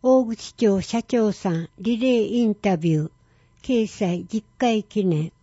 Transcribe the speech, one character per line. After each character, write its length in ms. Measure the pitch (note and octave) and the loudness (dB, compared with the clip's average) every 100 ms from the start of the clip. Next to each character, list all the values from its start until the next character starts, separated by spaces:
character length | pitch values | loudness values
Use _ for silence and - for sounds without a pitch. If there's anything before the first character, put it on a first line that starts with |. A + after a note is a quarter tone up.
大 240 | B3+ C4 A3+ | 4 2 2
口 280 | A3+ - | -6 -12
町 260 | - A3+ G3 | 0 2 2
社 240 | - A#3 | -2 -4
長 260 | - A#3+ G#3+ | -2 0 0
さ 220 | F#3+ G3 | 0 -2
ん 160 | E3 E3 - | -2 -6 -8
リ 200 | G3 A#3 | -4 0
レ 240 | B3+ A#3+ | 2 2
ー 40 | G#3+ | 2
イ 200 | A#3+ A3+ | 0 0
ン 100 | G#3 | 0
タ 200 | G3+ F3+ | 0 0
ビ 180 | E3 | 2
ュ 100 | D#3 D#3 | 0 -2
ー。 40 | _ _ _ _ _ | _ _ _ _ _
掲 240 | - A#3+ A3 | -2 0 0
載 400 | - F#3 F3 F3+ | -2 -4 -4 -4
十 140 | A3 - _ | -8 -8 _
回 240 | B3 A3 | 0 0
記 220 | - G#3+ | -2 -2
念。 280 | F#3+ D#3 D#3+ _ | 0 0 -4 _